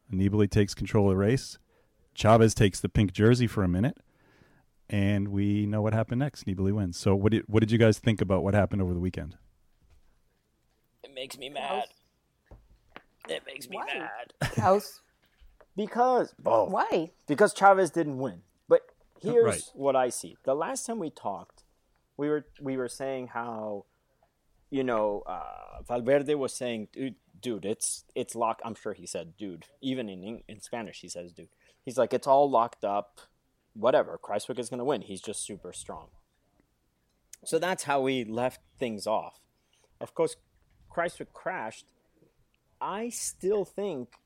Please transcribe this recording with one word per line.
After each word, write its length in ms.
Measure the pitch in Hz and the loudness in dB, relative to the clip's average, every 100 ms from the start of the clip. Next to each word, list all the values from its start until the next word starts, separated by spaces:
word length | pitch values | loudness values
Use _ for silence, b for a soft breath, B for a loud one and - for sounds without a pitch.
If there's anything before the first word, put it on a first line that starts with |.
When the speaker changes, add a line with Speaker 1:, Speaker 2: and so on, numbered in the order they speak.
| - | -8
Speaker 1:
Nibali 380 | 95 98 104 104 | 0 2 4 4
takes 240 | - 101 | 4 2
control 320 | - 101 113 101 | 0 -2 2 4
of 40 | |
the 40 | 95 | 4
race. 380 | 98 131 - - _ _ _ _ _ | 4 2 -2 -16 _ _ _ _ _
Chavez 380 | - 107 113 110 | 0 6 8 8
takes 280 | - 107 - | 6 2 2
the 80 | 98 | 0
pink 240 | - 101 | 2 2
jersey 340 | - 104 123 117 | 6 6 6 4
for 160 | - | 0
a 60 | 95 | 0
minute. 300 | 87 120 - _ _ _ _ _ _ _ _ - | 2 0 -2 _ _ _ _ _ _ _ _ -4
And 380 | 104 98 101 101 | 0 2 2 0
we 380 | 101 101 101 104 | 0 0 2 0
know 160 | 107 | 0
what 100 | 107 | 0
happened 260 | 110 110 123 | 0 0 -2
next. 280 | 143 - - | -4 -4 -4
Nibali 260 | 95 95 | 0 2
wins. 240 | 107 95 87 | 2 -2 -2
So 180 | - | 2
what 160 | 98 101 | 4 4
did, 140 | 107 - | 2 2
what 140 | 107 | 2
did 100 | 110 | 4
you 80 | 113 | 6
guys 220 | 113 107 | 6 6
think 200 | - 107 | 2 2
about 220 | 95 95 | 2 2
what 120 | 87 | 2
happened 280 | 101 92 104 | 2 2 0
over 100 | 92 | 0
the 60 | 87 | 0
weekend? 380 | 90 - 78 - _ _ _ _ _ - _ _ _ _ _ _ _ _ _ _ | -2 -4 -8 -12 _ _ _ _ _ -20 _ _ _ _ _ _ _ _ _ _
Speaker 2:
It 100 | - | -18
makes 240 | 135 131 127 | -12 -12 -12
me 100 | 135 | -10
mad. 360 | 143 135 127 120 _ _ _ _ _ _ - _ _ _ - _ _ - | -8 -4 -4 -6 _ _ _ _ _ _ -20 _ _ _ -20 _ _ -10
It 140 | 156 - | -10 -10
makes 220 | 139 143 | -16 -12
me 80 | 196 | -10
Speaker 3:
Why? 100 | 262 - | -8 -8
Speaker 2:
mad. 340 | 123 110 123 - | -10 -12 -14 -6
<laughs> 100 | - | -4
Speaker 3:
Klaus? 460 | - 208 196 - - _ _ _ _ - _ _ - | 0 4 2 0 -14 _ _ _ _ -20 _ _ -8
Speaker 2:
Because 580 | 208 226 254 247 160 - | -4 2 2 2 0 -4
both. 300 | 139 113 180 | 0 2 2
Speaker 3:
Why? 400 | 196 392 208 165 _ - | 0 0 0 -2 _ -2
Speaker 2:
Because 240 | - 208 | 4 4
Chavez 360 | - 196 190 180 | 6 6 8 4
didn't 280 | 165 156 131 | 0 -2 -2
win. 240 | 135 170 - _ - | -6 -8 -18 _ 2
But 120 | 165 - _ _ _ | 2 2 _ _ _
here's 240 | 190 240 | 0 4
Speaker 1:
Right. 180 | 226 101 - | 4 2 -6
Speaker 2:
what 200 | - 139 | -4 2
I 140 | 131 127 | 2 2
see. 280 | - 85 - | -2 -12 -8
The 100 | - 139 | -2 -2
last 300 | 170 262 - | -2 -6 -6
time 120 | 233 | -6
we 120 | 160 | -8
talked, 520 | - 113 92 80 _ _ _ _ _ _ - | -8 -8 -8 -10 _ _ _ _ _ _ -6
we 120 | 147 | -4
were, 180 | 151 131 - | -4 -6 -12
we 160 | 143 131 | -8 -6
were 120 | 123 | -6
saying 400 | - 135 135 123 | -6 -8 -6 -8
how, 560 | 120 120 113 107 101 - _ _ _ _ _ _ _ _ | -8 -8 -8 -8 -10 -12 _ _ _ _ _ _ _ _
you 120 | 135 | -4
know, 400 | 131 113 107 104 - | 0 0 0 -2 -6
uh, 560 | 90 58 50 - - - | -10 -10 -14 -16 -16 -6
Valverde 480 | 123 120 143 139 | -4 2 2 2
was 180 | 147 127 | -2 -4
saying, 340 | - 123 113 104 | -6 -6 -6 -8
"Dude, 220 | - 135 113 _ _ | -8 -10 -10 _ _
dude, 240 | 123 107 | -6 -4
it's, 400 | 92 110 - - - | -4 -4 -4 -6 -10
it's 200 | - 120 | -8 -6
locked." 280 | 113 113 110 | -2 -2 -2
I'm 100 | 113 | -6
sure 200 | 107 - | -10 -10
he 120 | 98 87 | -10 -10
said, 300 | 92 82 80 | -10 -12 -12
"Dude." 300 | 104 85 - _ | -12 -12 -16 _
Even 280 | 135 131 113 | -6 -6 -6
in 160 | 92 | -10
Eng-, 180 | 92 117 - | -12 -12 -14
in 120 | 107 | -20
Spanish, 400 | - 120 104 - | -12 -10 -10 -14
he 60 | 90 | -14
says, 240 | 90 87 | -14 -14
"Dude." 180 | 85 85 _ _ _ | -16 -20 _ _ _
He's 120 | - 120 | -6 0
like, 140 | 113 | 0
"It's 120 | 127 - | 0 4
all 240 | 139 143 | 4 4
locked 340 | 123 117 - | 2 0 -2
up. 360 | 104 101 208 - - _ _ _ _ | -4 -2 -4 -12 -20 _ _ _ _
Whatever. 440 | 113 107 143 95 85 | -2 2 2 2 -6
Kruijswijk 380 | - 104 - 120 | -8 -6 -6 -8
is 100 | 117 | -8
gonna 140 | 127 | -6
win. 180 | 123 131 | -4 -4
He's 180 | - 95 | -6 -12
just 240 | - 101 | -12 -10
super 280 | - 101 87 | -10 -12 -14
strong." 360 | - - 85 - _ _ _ _ _ _ _ _ _ _ _ _ - | -16 -14 -16 -16 _ _ _ _ _ _ _ _ _ _ _ _ -20
So 140 | - 160 | -4 -2
that's 240 | 170 185 | 0 -2
how 160 | - 143 | 0 0
we 240 | 131 131 | 2 -2
left 360 | 110 113 127 - _ - | -4 -4 -4 -6 _ -8
things 280 | 127 107 104 | -6 -6 -4
off. 320 | 107 78 - _ _ _ _ _ - | -4 -4 -14 _ _ _ _ _ -16
Of 140 | 120 | -10
course, 200 | - 165 - _ _ _ _ - | -4 -4 -4 _ _ _ _ -12
Kruijswijk 420 | - 170 - 147 | -6 -6 -6 -16
crashed. 600 | - - 180 113 - - _ _ _ _ _ _ _ _ - | -12 -10 -8 -8 -12 -20 _ _ _ _ _ _ _ _ -8
I 280 | 143 190 240 | -6 -4 -6
still 540 | 226 - - 185 208 | -6 -8 -4 0 0
think, 440 | 185 - 202 151 120 _ | -2 -4 -6 -6 -10 _